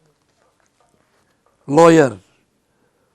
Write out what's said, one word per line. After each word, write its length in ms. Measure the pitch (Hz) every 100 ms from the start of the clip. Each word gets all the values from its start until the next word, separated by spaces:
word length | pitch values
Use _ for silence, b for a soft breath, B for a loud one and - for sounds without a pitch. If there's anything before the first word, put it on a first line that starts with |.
| _ _ _ _ _ _ _ _ _ _ _ _ _ _ _ _ -
লয়ার, 420 | 147 170 160 135 101 _ _ _ _ _ _ _ _ _